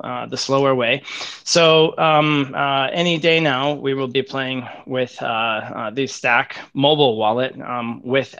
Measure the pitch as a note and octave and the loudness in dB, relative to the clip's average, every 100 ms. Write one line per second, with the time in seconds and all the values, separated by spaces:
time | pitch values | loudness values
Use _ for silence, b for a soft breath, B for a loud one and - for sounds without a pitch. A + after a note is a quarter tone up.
0 | - B2 A#2 C3 - C3+ C#3 B2+ A#2 C#3 | -8 -8 -8 -6 -2 2 2 2 0 -2
1 | B B B B - E3+ E3 D#3+ D#3+ - | B B B B 0 4 6 6 4 2
2 | D#3+ D3+ D3+ D3 C3+ C#3 C#3 C#3 C3 F3 | 4 4 4 2 0 -2 0 0 0 0
3 | F3 E3 E3 E3 D#3 B2+ C#3+ D3 C3+ C3+ | 0 2 2 4 2 0 0 -2 -2 -2
4 | C3 C3+ C3 C3+ C3 C3 B2 B - B2+ | -2 -2 -2 -4 -6 -6 -10 B -6 -4
5 | B2 - B2+ A2+ A2+ A2 A2 - A2 A#2+ | -4 -6 -4 -2 -2 -4 -6 -8 -6 -4
6 | C3+ - B2+ A#2+ C3+ - - C#3 C#3 D#3 | -6 -4 0 0 0 -8 -10 0 2 4
7 | C#3 A2 G#2+ A#2 C3 - B2 B2 A#2 A2+ | 2 2 0 0 -2 -6 -10 -6 -6 -8
8 | - C3+ B2+ - | -2 -2 -2 -2